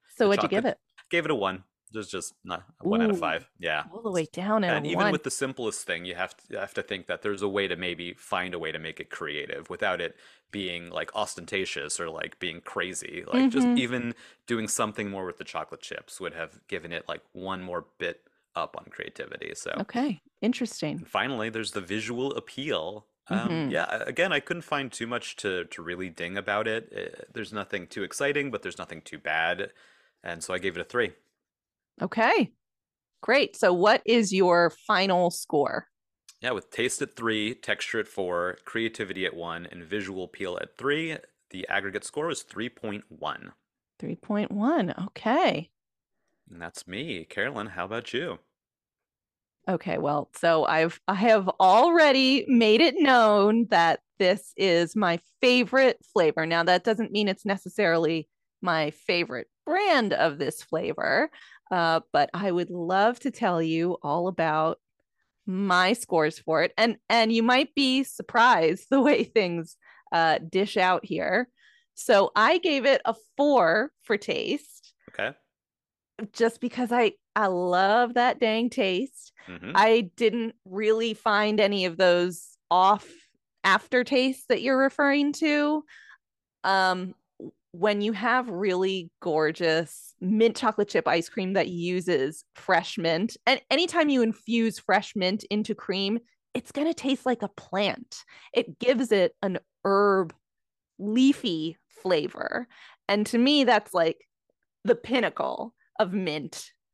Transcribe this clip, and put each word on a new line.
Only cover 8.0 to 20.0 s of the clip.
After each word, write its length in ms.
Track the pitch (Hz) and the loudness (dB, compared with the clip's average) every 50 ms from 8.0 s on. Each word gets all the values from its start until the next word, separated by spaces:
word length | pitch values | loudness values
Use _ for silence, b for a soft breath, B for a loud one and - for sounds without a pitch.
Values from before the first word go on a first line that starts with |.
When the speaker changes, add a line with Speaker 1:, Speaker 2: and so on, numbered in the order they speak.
| 87 87 87 | -10 -12 -14
Speaker 2:
find 400 | - - - 104 92 90 92 90 | -14 -10 -6 -6 -4 -4 -6 -6
a 60 | 85 | -8
way 100 | 80 80 | -8 -8
to 80 | 78 80 | -8 -8
make 220 | 80 80 78 - | -10 -12 -12 -14
it 100 | 73 - | -14 -14
creative 580 | - - 82 76 76 73 71 71 - 76 82 - | -12 -10 -10 -8 -8 -8 -8 -10 -10 -12 -12 -14
without 300 | 90 - 107 98 92 85 | -8 -6 -4 -4 -2 -4
it 160 | 85 82 - b b b b b b _ - | -6 -8 -10 b b b b b b _ -10
being, 380 | 101 95 90 87 85 85 85 | -8 -8 -8 -8 -10 -12 -10
like, 240 | 82 80 85 - - | -8 -8 -8 -6 -6
ostentatious 840 | 107 101 - - - 87 - 107 95 92 - - 73 71 76 - - | -6 -6 -6 -8 -12 -10 -6 -6 -4 -4 -4 -6 -8 -8 -8 -8 -8
or, 100 | 85 82 | -8 -8
like, 300 | 80 80 78 78 - - | -8 -10 -10 -12 -10 -10
being 220 | - 87 80 80 | -10 -10 -8 -10
crazy. 640 | - - - 101 87 92 90 - - - - 85 - - - | -14 -10 -8 -6 -6 -6 -6 -10 -12 -12 -12 -12 -8 -2 0
Like, 180 | 247 269 262 | 2 2 2
just 160 | 226 277 247 | 2 2 2
Speaker 1:
Mm-hmm. 120 | 247 240 240 | 2 2 2
Speaker 2:
even 360 | 127 120 127 123 120 120 117 B B B B B _ | 0 -2 -4 -4 -6 -6 -8 B B B B B _
doing 220 | - 117 113 110 104 | -6 -6 -4 -4 -4
something 420 | - - 113 107 104 - 104 101 | -4 -4 -4 -4 -4 -6 -8 -8
more 140 | 98 98 95 | -6 -8 -8
with 120 | 90 85 - | -8 -10 -12
the 60 | - | -14
chocolate 380 | - - 80 78 - 80 - - | -10 -8 -8 -8 -8 -12 -16 -14
chips 380 | - - - - - - - | -14 -12 -14 -14 -14 -16 -12
would 120 | 92 82 78 | -12 -10 -10
have 260 | 82 82 82 - - _ - | -10 -10 -12 -12 -18 _ -10
given 240 | 98 87 78 85 85 | -10 -10 -8 -10 -10
it, 160 | 82 - - | -10 -8 -10
like, 140 | 82 80 - _ - | -10 -12 -12 _ -16
one 280 | 92 92 95 95 92 | -12 -10 -8 -8 -8
more 260 | 90 90 87 85 80 - _ - | -8 -8 -8 -8 -10 -12 _ -8
bit 220 | 87 85 - - _ _ _ _ _ _ _ | -6 -6 -6 -8 _ _ _ _ _ _ _
up 220 | 85 80 - - - | -8 -8 -8 -8 -14
on 60 | - - | -16 -14
creativity. 640 | - - - - - - - - - - 50 50 50 | -14 -12 -12 -12 -12 -14 -14 -12 -12 -12 -12 -12 -12
So 160 | - - - - - | -10 -10 -8 -8 -8
Speaker 1:
Okay, 400 | - - - 240 | -8 -6 -6 -4